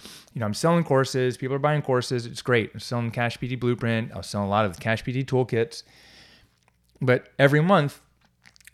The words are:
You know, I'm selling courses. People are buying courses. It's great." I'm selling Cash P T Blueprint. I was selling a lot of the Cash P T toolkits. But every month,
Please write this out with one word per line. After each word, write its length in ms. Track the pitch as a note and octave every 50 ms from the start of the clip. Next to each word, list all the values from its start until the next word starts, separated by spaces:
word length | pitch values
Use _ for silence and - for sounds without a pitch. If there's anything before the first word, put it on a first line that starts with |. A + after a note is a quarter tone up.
| - - - - - _
You 80 | _ C3
know, 60 | A2+
I'm 80 | G#2 G#2
selling 300 | - - E3 E3+ E3+ D#3+
courses. 520 | - C#3 C3 C3 - - C3 B2+ B2+ A#2+
People 180 | - C#3 B2+ C#3
are 40 | C#3
buying 220 | C#3 D3 D3+ D3
courses. 420 | - - B2+ B2 A#2+ - C3 B2 A#2
It's 160 | A#2+ - -
great." 300 | - - B2 A#2 G#2 -
I'm 80 | - A2
selling 300 | - - C3 A#2+ A#2 A#2
Cash 280 | G#2+ B2+ A#2+ A#2 - -
P 100 | C3 B2
T 80 | C3
Blueprint. 560 | A#2+ B2 A#2+ B2 - B2 A#2 A2+ A2+ A#2 -
I 40 | -
was 100 | F#2+ F#2+
selling 200 | - - G#2 G2+
a 40 | G2
lot 140 | G2+ G#2+ A2
of 100 | G2 E2+
the 60 | -
Cash 240 | - A2+ A2+ A2 -
P 80 | C3+
T 120 | B2 C3 C3+
toolkits. 580 | - C3 B2+ B2+ - B2+ A2+ A2+ - - - - _ _ - - - - - - - - _ _ _ _ _ _ _ _ _ _ _ _ _
But 320 | C3+ B2 B2 B2 - - _
every 240 | - C3+ C#3 D3 D3
month, 400 | D#3 F3+ G3+ F3 C#3+ C#3 - - _ _ _ _ _ _ _ _ _ - _ _ _ -